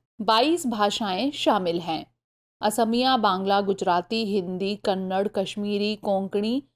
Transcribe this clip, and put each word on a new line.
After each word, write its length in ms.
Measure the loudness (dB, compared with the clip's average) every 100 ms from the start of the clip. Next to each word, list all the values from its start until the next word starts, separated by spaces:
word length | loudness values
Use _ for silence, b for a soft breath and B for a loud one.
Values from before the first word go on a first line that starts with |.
| _ -6
बाईस 440 | 2 4 4 2 -2
भाषाएं 640 | 0 0 0 -2 -2 -2 -2
शामिल 440 | 2 2 2 -2
हैं। 260 | -4 -6 -8 _ _ _ _ -4
असमिया, 540 | -2 0 2 2 2 4
बांग्ला, 440 | 2 2 2 2
गुजराती, 640 | 2 0 2 0 0 -2 0
हिंदी, 500 | -2 -2 -2 -4 -2
कन्नड़, 520 | -2 -2 -2 -2 -2
कश्मीरी, 680 | -2 -4 -4 -4 0 -2 -2
कोंकणी, 680 | -2 -2 -2 -2 -2 -2 -6